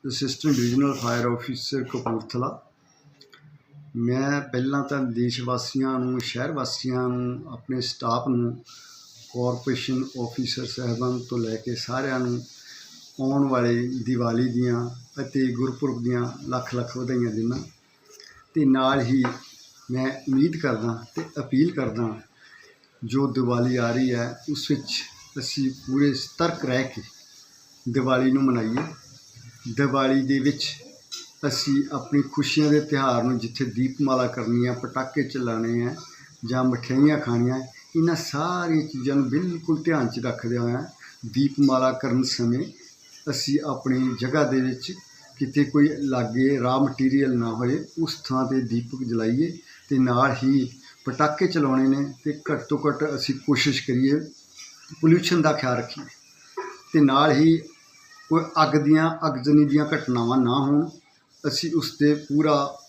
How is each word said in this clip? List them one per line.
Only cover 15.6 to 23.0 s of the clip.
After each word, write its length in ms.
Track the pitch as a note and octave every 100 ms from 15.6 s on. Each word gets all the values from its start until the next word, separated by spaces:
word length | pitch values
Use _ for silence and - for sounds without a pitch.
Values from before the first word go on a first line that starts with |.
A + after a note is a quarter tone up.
| C3 B2 C#3+ A#2+
ਦੀਆਂ 280 | A#2+ B2 A#2+ A#2+ C#3
ਲੱਖ 260 | B2+ - B2
ਲੱਖ 220 | A#2 B2+
ਵਧਾਈਆਂ 340 | B2 B2 A#2+
ਦਿੰਦਾ। 260 | G#2+ A2+ C3+ E3 _ _ _ _ - - - _
ਤੇ 120 | D#3+ C#3
ਨਾਲ 360 | B2+ C3 C#3
ਹੀ 220 | A#2 C3 A#2+ - - - - _ -
ਮੈਂ 160 | B2+ C3
ਉਮੀਦ 480 | C3 - C3+ E3 E3
ਕਰਦਾ 480 | C#3+ A2 A#2 A2+ - -
ਤੇ 60 | D#3+ D3
ਅਪੀਲ 320 | C3 C3 E3+
ਕਰਦਾ, 500 | E3 A#2+ A2 A2+ G#2+ - _ - - - _ _ _